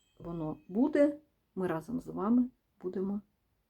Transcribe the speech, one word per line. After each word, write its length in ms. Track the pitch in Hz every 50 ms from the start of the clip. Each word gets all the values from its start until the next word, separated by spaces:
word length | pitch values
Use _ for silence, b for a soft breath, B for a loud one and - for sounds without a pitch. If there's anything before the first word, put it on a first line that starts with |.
| _ _ _ -
воно 380 | - 170 175 165 156 156 151 - _ -
буде, 500 | 180 226 277 311 - 294 285 294 294 - - _ _ _ _ _ _
ми 120 | 190 180
разом 340 | 180 160 160 - - 240 247
з 60 | -
вами 420 | 160 165 180 185 220 240 247 247 254 - _ _ _ _ _
будемо 380 | - 185 185 190 190 196 202 208 - _ _ _ _ _ _ _ _